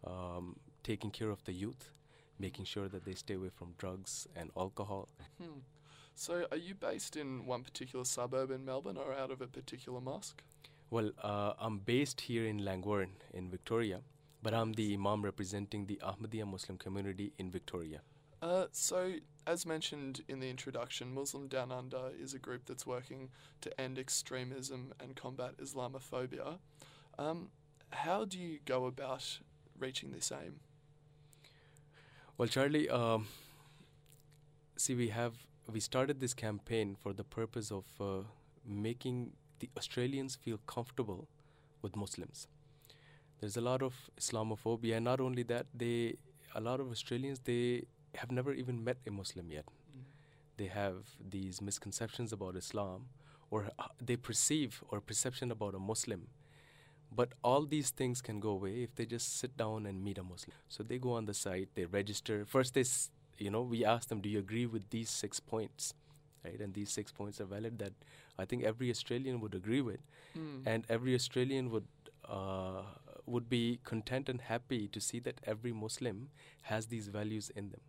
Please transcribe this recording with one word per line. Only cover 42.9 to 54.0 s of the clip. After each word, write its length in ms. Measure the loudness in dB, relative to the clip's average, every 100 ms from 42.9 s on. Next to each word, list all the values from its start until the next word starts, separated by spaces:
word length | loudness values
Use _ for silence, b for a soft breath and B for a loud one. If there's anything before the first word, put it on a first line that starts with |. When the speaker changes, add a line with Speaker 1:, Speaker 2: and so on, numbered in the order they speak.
| B B B B B
Speaker 1:
There's 160 | -4 0
a 40 |
lot 200 | 4 4
of 120 | 2 -2 -16 -4
Islamophobia, 760 | 0 2 2 0 2 2 4 4
and 80 | 4
not 160 | 4
only 220 | 4 2
that, 240 | 2 0 0
they, 440 | -2 2 4 2 -2 -10 -20 -8
a 80 | -4
lot 180 | 0 0
of 120 | 0
Australians, 480 | -4 -2 0 0 -2
they 460 | 2 4 4 2 -2 -14 -14 -8
have 160 | -2
never 220 | 0 2
even 300 | 0 0 0
met 140 | 0 -2 -2
a 40 |
Muslim 400 | -4 -4 -6 -6
yet. 140 | -8 -8
Speaker 2:
Mm. 380 | -16 -20 -16 -16 B B B B -6
Speaker 1:
They 100 | -4
have 280 | 0 0 0 -8 -14 -6
these 320 | -4 -2 -4
misconceptions 720 | -4 -4 -4 -4 -4 -2 -2
about 220 | -2 -2 -4
Islam, 500 | -2 0 0 -2 -10 B B B B
or, 200 | 0 0 -4
uh, 80 | -8 -6